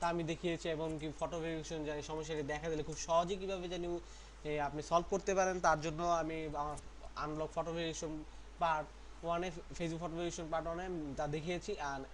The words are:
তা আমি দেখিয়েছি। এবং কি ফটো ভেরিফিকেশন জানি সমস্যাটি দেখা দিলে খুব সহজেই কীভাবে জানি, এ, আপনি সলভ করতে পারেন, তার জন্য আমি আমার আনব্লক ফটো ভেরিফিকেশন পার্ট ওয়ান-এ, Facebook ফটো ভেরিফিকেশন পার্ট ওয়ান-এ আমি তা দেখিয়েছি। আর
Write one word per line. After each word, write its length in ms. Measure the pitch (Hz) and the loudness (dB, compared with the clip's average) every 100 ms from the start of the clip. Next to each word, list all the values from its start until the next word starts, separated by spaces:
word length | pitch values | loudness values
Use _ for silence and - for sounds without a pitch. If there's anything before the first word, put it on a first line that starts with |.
তা 80 | 170 | 2
আমি 140 | 170 | 2
দেখিয়েছি। 460 | 160 165 180 165 175 | 0 0 0 0 0
এবং 300 | 156 160 156 | 0 0 -2
কি 120 | 151 143 | -4 -2
ফটো 220 | 160 170 | -2 -2
ভেরিফিকেশন 440 | 160 160 156 160 | -2 -2 -2 -2
জানি 180 | 151 147 | -2 -2
সমস্যাটি 400 | 143 156 151 156 | -2 -4 -2 -2
দেখা 280 | 143 151 165 | 0 -2 0
দিলে 120 | 156 | 0
খুব 140 | 151 156 | 0 -2
সহজেই 400 | - 165 175 196 | 4 6 6 2
কীভাবে 320 | 190 190 180 | -2 -2 -2
জানি, 320 | 180 175 170 - - - - | -2 0 -2 -4 -12 -16 -8
এ, 160 | 151 151 | -2 0
আপনি 220 | 143 147 | 0 -2
সলভ 220 | 147 170 175 | 4 4 6
করতে 240 | 196 - | 2 4
পারেন, 260 | 190 185 180 | 4 4 6
তার 200 | 175 160 | 6 6
জন্য 220 | 160 156 | 4 0
আমি 440 | 175 170 160 160 156 | 4 4 2 0 -2
আমার 300 | 147 147 147 - - - - | -2 -2 -4 -8 -12 -10 -4
আনব্লক 320 | 147 151 156 | -2 -2 -2
ফটো 180 | 165 160 | 0 0
ভেরিফিকেশন 520 | 165 165 156 165 156 151 - - - | 0 0 0 -2 -4 -6 -12 -12 0
পার্ট 300 | 170 156 151 - - - | 4 4 0 -8 -14 -6
ওয়ান-এ, 260 | 170 170 180 | 0 2 0
Facebook 480 | 170 - 139 170 160 | -4 -8 -2 -2 0
ফটো 180 | 170 165 | -2 -2
ভেরিফিকেশন 340 | 175 165 160 | -2 -2 -2
পার্ট 160 | 160 160 | 0 0
ওয়ান-এ 180 | 165 | -2
আমি 300 | 185 180 147 135 | -2 -2 -2 -2
তা 100 | 151 | 0
দেখিয়েছি। 540 | 151 151 175 - 202 | 0 0 -2 -2 -4
আর 200 | 143 139 135 | -2 -4 -6